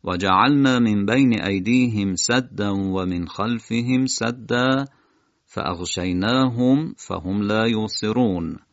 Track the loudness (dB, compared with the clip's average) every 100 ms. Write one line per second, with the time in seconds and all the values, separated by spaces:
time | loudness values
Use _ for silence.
0 | -4 -2 2 4 4 4 4 4 4 2
1 | 2 4 4 2 0 -2 0 2 2 0
2 | -2 -2 0 0 -2 -4 -2 -2 -2 -2
3 | -2 -4 -6 -6 -4 -6 -4 -4 0 0
4 | 0 -2 -4 -6 -4 0 2 0 -4 _
5 | _ _ _ _ _ -8 -6 -6 -6 -4
6 | -2 0 0 2 0 2 2 2 0 -10
7 | -10 -8 -4 -2 0 0 0 0 -4 -4
8 | -2 0 0 0 -6 -10 _